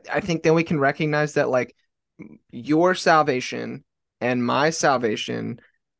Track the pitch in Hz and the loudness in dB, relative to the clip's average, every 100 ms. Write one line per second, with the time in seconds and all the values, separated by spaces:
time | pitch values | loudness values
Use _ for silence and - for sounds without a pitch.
0 | - 147 180 160 160 165 165 156 139 147 | -6 -4 -2 0 2 2 2 0 0 0
1 | 156 151 147 147 127 127 117 _ _ _ | -2 0 0 0 0 0 -2 _ _ _
2 | _ - - - _ 123 117 156 180 180 | _ -20 -20 -20 _ -10 0 2 4 2
3 | 180 156 147 127 - 120 117 135 - _ | 4 4 4 0 -4 -8 -10 -12 -16 _
4 | _ _ 120 123 120 127 156 160 156 127 | _ _ -2 0 0 0 0 2 2 2
5 | 117 120 - 117 110 117 _ _ _ _ | 0 -4 -6 -8 -8 -10 _ _ _ _